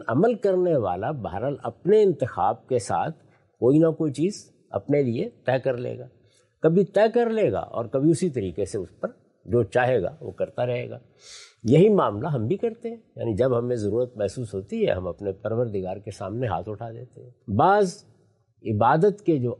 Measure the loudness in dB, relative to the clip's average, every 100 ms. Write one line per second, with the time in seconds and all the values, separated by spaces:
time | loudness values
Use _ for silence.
0 | -2 2 2 2 0 0 2 0 0 -2
1 | -4 -6 -8 -6 -6 -6 -8 -6 2 4
2 | 4 2 -2 0 0 -2 -2 -2 0 -2
3 | -4 -8 _ _ _ _ 2 4 4 2
4 | -4 -2 -4 -4 -14 _ _ -8 0 0
5 | 2 -2 -6 -6 -4 -2 -2 -4 -6 -10
6 | -14 _ _ _ _ _ 2 2 2 2
7 | 2 2 0 2 0 0 -4 -6 -4 0
8 | 2 2 0 -2 -4 -4 -4 -6 -8 -8
9 | -10 -10 _ _ -2 0 2 0 2 0
10 | -2 -6 -12 -6 -6 -4 -4 -4 -8 -14
11 | -18 _ -20 -20 -20 _ 4 6 8 6
12 | 2 0 -4 -4 -2 -4 -4 -6 -12 -14
13 | _ -8 -4 0 0 0 0 -2 -2 -2
14 | -2 -4 -6 -6 -8 -8 -8 -2 0 0
15 | -4 -6 -8 -6 -4 -2 -2 -4 -6 -8
16 | -12 -12 -8 -6 -4 -4 -6 -10 -12 -14
17 | -18 -20 -20 -18 -4 2 4 4 2 -2
18 | -18 _ _ _ _ _ -4 2 4 4
19 | 4 2 0 0 0 -4